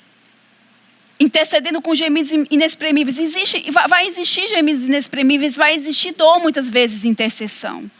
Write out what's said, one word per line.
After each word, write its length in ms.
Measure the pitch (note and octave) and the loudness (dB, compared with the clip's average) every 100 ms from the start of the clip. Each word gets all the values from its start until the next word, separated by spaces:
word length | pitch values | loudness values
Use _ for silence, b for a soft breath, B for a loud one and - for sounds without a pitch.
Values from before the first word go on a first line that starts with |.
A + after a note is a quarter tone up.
| _ _ _ _ _ _ _ _ _ _ _ - | _ _ _ _ _ _ _ _ _ _ _ 0
Intercedendo 640 | C#4+ D#4 D#4 D#4 D#4+ D#4+ | 2 2 2 0 0 -4
com 140 | E4 D4+ | -2 -2
gemidos 360 | D#4+ D4+ C#4+ | 0 0 0
in-, 140 | D#4 C#4+ | 0 0
inexprimíveis. 680 | D4 D#4+ - D#4 D4 C4+ C4 | 2 0 -2 -2 0 0 -2
Existe, 540 | D#4+ F4+ G4 F4+ - | -4 -2 -2 -2 0
va-, 160 | E4 - | 0 4
vai 180 | F4+ F#4+ | 2 2
existir 420 | F4 E4+ - G4+ | -2 -2 -2 -2
gemidos 360 | F#4 D4+ C#4 | 0 0 0
inexprimíveis, 720 | B3+ C#4+ - C#4 C4+ C#4+ D4 C4+ | 0 -2 -2 0 2 2 0 0
vai 180 | D4+ | 0
existir 400 | D#4+ D4 C#4+ F4+ | 0 -2 -4 -4
dor, 260 | D#4+ D#4+ F4 | 2 4 4
muitas 300 | E4 D4 B3+ | 2 -2 -2
vezes, 340 | A#3+ A#3+ G#3+ | 0 0 0
em 40 | A#3 | -2
intercessão. 840 | A3 A3 - G#3 - G#3+ F2 G3+ | 0 -2 -4 -6 -6 -8 -10 -14